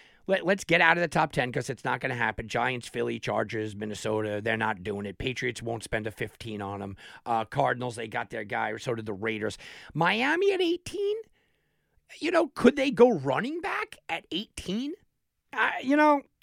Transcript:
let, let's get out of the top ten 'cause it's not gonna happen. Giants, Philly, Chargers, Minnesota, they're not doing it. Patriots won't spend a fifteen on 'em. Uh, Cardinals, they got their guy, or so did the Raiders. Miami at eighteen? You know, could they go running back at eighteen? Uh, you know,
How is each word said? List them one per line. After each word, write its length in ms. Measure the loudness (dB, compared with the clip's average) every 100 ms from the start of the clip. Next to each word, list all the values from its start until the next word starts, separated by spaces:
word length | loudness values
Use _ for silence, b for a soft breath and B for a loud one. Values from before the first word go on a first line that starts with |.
| B B B
let, 180 | 0 2
let's 160 | 0
get 180 | 4 6
out 160 | 6 6
of 40 |
the 80 | 2
top 240 | 2 2
ten 180 | 2 0
'cause 180 | -2 -4
it's 160 | -4
not 140 | -2 -2
gonna 160 | -2
happen. 320 | -2 -2 -2 -2
Giants, 400 | 0 0 -2 -4
Philly, 320 | -4 -2 -2
Chargers, 560 | -2 -2 0 -2 -4
Minnesota, 680 | -6 -8 -4 -2 0 -2 -2
they're 120 | -2 0
not 280 | 0 -2
doing 220 | -4 -6 -6
it. 120 | -6
Patriots 440 | -6 -4 -6 -6
won't 200 | -6 -8
spend 240 | -4 -4 -4
a 60 |
fifteen 500 | -8 -10 -10 -10 -8
on 200 | -6 -6
'em. 140 | -8 -10 B B
Uh, 200 | -2 -2
Cardinals, 520 | -2 0 0 0 -4 -8
they 100 | -8
got 240 | -6 -6
their 140 | -8
guy, 240 | -4 -4 -2
or 100 | -4
so 160 | -4
did 120 | -4 -4
the 80 |
Raiders. 440 | -6 -4 -2 -4 -6 B B B
Miami 580 | 0 2 2 0 2 2
at 80 | 2
eighteen? 560 | 0 -2 -6 -4 -2 -2 -8 _ _ _ _ _ _ _ _ -8
You 100 | 0
know, 180 | 0 0
could 220 | 6 6 6
they 160 | 2
go 180 | 6 6
running 500 | 6 0 0 0 -4
back 360 | -4 -6 -6 -10 -8
at 180 | -8 -6
eighteen? 640 | -8 -8 -10 -6 -4 -4 -8 _ _ _ _ _
Uh, 180 | 0 0 0
you 140 | 2 6
know, 260 | 8 6 2 _